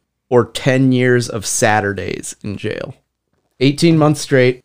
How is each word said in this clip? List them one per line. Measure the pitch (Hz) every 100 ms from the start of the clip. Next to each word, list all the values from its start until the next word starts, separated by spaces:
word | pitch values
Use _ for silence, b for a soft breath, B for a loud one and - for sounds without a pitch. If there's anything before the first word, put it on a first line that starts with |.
| _ _ -
or | 123 113
ten | - 139 131 131
years | 127 127 123 120
of | 113 -
Saturdays | - 113 107 101 98 90 - - -
in | 104 98
jail? | 107 - - - _ _ _ _ _ -
Eighteen | 135 143 170 165
months | 151 147
straight | - 135 127 127